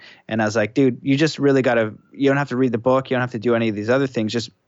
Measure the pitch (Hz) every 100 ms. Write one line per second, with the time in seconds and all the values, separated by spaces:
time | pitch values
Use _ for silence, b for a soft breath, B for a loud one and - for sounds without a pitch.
0 | B B B 110 107 110 107 143 135 123
1 | 135 135 156 - 143 135 131 117 107 -
2 | _ 107 135 139 143 123 131 113 131 131
3 | 131 127 123 117 120 117 113 101 104 135
4 | 135 120 107 117 - _